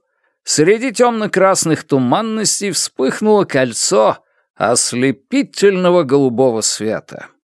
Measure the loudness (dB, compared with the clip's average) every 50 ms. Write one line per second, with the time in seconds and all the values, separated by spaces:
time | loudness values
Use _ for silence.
0 | _ _ _ _ _ _ _ _ -8 -4 0 2 4 4 2 2 0 -2 0 2
1 | 2 2 2 0 -4 -2 0 2 2 2 2 2 0 -2 -2 -2 -2 -2 0 0
2 | 2 2 0 0 -2 -2 -4 -4 -4 -4 -4 -4 -4 -4 -4 -4 -6 -6 _ -4
3 | -2 -2 -2 0 2 2 2 2 2 0 0 -2 -2 -2 -2 -4 -2 0 2 2
4 | 2 2 0 -4 _ _ _ _ _ _ _ -2 0 0 0 0 -2 -2 -2 -2
5 | -2 -2 -2 -4 _ -4 -2 -2 -2 -4 -2 2 2 2 2 2 2 2 2 2
6 | 2 2 2 2 2 2 2 2 2 2 0 0 -2 -4 -4 -4 -4 -6 -6 -6
7 | -8 -14 -18 -18 -18 -20 _ _ _ _